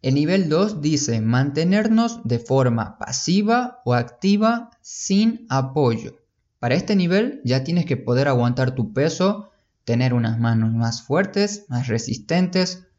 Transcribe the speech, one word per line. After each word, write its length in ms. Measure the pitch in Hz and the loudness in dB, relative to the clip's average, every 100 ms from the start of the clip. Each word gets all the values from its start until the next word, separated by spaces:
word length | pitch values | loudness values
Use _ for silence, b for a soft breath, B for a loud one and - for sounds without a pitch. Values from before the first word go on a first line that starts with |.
El 120 | - | 0
nivel 340 | 139 151 190 175 | 0 2 0 2
dos 320 | 151 208 208 | 0 0 -2
dice 400 | 147 151 - 113 | -2 0 0 0
mantenernos 1000 | 110 123 139 139 165 196 220 220 233 233 | 2 2 0 0 0 2 2 2 2 -2
de 140 | 113 117 | -4 -4
forma 600 | - 135 131 117 110 - | 0 2 2 0 -4 -8
pasiva 800 | - 127 - 185 208 240 247 - | -8 -6 0 0 2 0 0 -6
o 100 | - | -2
activa 760 | 123 120 - 190 202 220 233 240 _ | 0 -2 -4 0 2 2 0 -6 _
sin 640 | - - - 190 226 226 - | -20 -12 0 2 2 0 -2
apoyo. 680 | 135 131 147 135 113 - - _ _ _ _ | -2 0 0 2 0 -6 -16 _ _ _ _
Para 160 | 120 | -2
este 220 | 139 196 202 | -2 0 0
nivel 440 | 175 185 247 - | 2 2 0 -4
ya 200 | - 131 | -2 -2
tienes 220 | 131 175 165 | 0 -2 0
que 100 | 120 | -2
poder 320 | 113 123 143 | 0 0 2
aguantar 440 | 127 120 123 127 | 2 2 0 -2
tu 180 | 127 110 | -2 -4
peso, 580 | - 151 - 185 220 B B B _ | 0 -2 0 -2 -2 B B B _
tener 300 | - 117 127 | -2 0 2
unas 240 | 123 113 113 | 0 0 0
manos 340 | 117 113 110 | 2 2 2
más 300 | 113 117 113 | 0 -2 -4
fuertes, 600 | - 147 196 202 202 - - | -4 -2 -2 -2 -2 -4 -8
más 200 | 123 127 | -6 -2
resistentes 1000 | 113 117 107 - 170 180 180 180 - - | -4 -4 -8 -2 0 0 0 -2 -6 -18